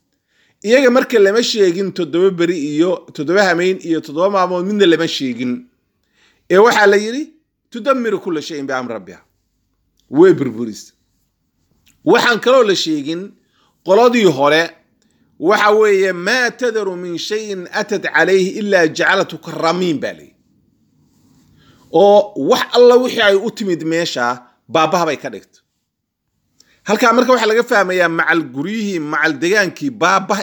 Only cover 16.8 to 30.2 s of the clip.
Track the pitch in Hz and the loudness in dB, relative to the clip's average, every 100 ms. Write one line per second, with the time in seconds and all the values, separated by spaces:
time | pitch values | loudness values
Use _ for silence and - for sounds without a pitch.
16.8 | 196 175 180 165 - 214 214 190 175 202 | -6 -8 -8 -10 -8 -8 -8 -12 -8 -8
17.8 | 208 196 151 156 170 190 185 - 202 190 | -6 -6 -4 -2 0 2 0 -4 -2 0
18.8 | 160 160 160 190 165 156 170 147 160 180 | 0 0 -2 0 -4 -8 -14 -6 -4 -2
19.8 | 180 139 107 80 73 _ _ _ _ _ | -2 -4 -6 -12 -20 _ _ _ _ _
20.8 | _ _ _ _ _ _ _ _ _ _ | _ _ _ _ _ _ _ _ _ _
21.8 | _ 160 202 208 - 147 147 247 240 240 | _ 2 6 6 2 -4 -2 -2 0 4
22.8 | 247 247 254 226 208 196 220 - 196 165 | 6 6 2 0 2 2 -2 -6 -6 -4
23.8 | 160 165 165 131 120 127 _ _ _ 156 | -2 -4 -4 -2 -4 -4 _ _ _ -2
24.8 | 156 185 160 131 135 101 _ _ _ _ | 0 0 -2 -4 -10 -14 _ _ _ _
25.8 | _ _ _ _ _ _ _ _ _ _ | _ _ _ _ _ _ _ _ _ _
26.8 | - 214 240 240 247 247 220 220 233 220 | -4 2 2 2 2 2 2 0 0 0
27.8 | 185 185 170 165 151 165 139 127 175 226 | 0 0 0 0 0 0 -2 -8 -6 -6
28.8 | 202 175 147 156 160 139 170 214 185 - | -6 -6 -4 -2 -2 -2 -2 0 -2 -4
29.8 | 143 110 170 190 | -8 -2 0 0